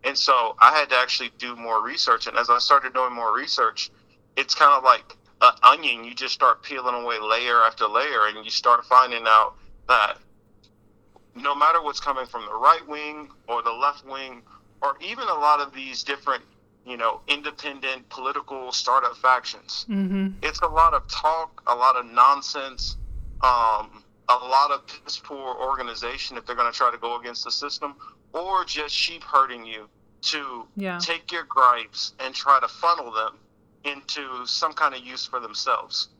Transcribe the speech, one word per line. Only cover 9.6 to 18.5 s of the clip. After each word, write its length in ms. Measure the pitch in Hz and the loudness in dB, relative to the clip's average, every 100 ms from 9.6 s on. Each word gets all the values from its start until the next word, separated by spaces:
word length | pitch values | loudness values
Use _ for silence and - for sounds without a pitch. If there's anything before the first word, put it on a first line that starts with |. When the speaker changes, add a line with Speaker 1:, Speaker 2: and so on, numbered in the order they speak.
| - - - | -20 -20 0
Speaker 1:
that 280 | 127 104 - _ _ _ _ _ _ _ _ _ _ _ | 2 2 -2 _ _ _ _ _ _ _ _ _ _ _
no 200 | 123 139 | -8 -4
matter 280 | 143 151 165 | 2 4 4
what's 180 | 151 139 | 0 -6
coming 260 | 147 135 123 | -4 -6 -6
from 200 | 120 107 | -10 -8
the 80 | |
right 320 | 107 135 165 147 | 2 4 4 0
wing 400 | 147 151 151 143 _ - | -10 -10 -12 -16 _ -6
or 140 | 117 | -2
the 100 | 117 | -2
left 320 | 117 143 139 135 | 0 -2 -2 -12
wing, 360 | 135 131 120 _ - _ _ | -12 -12 -16 _ -20 _ _
or 140 | 139 139 | -4 -4
even 220 | 175 240 226 | -10 -8 -4
a 60 | |
lot 260 | 160 147 147 | 2 4 4
of 120 | 139 | 2
these 280 | 135 135 123 | -8 -12 -10
different, 400 | - 139 - 127 _ _ _ _ 123 | -8 -6 -4 -6 _ _ _ _ -16
you 100 | 120 | -4
know, 240 | 113 107 - | -4 -4 -4
independent 800 | 143 147 147 147 139 131 131 120 | -6 -6 -10 -12 -10 -8 -10 _
political 640 | - 131 143 135 | -8 -6 -6 -8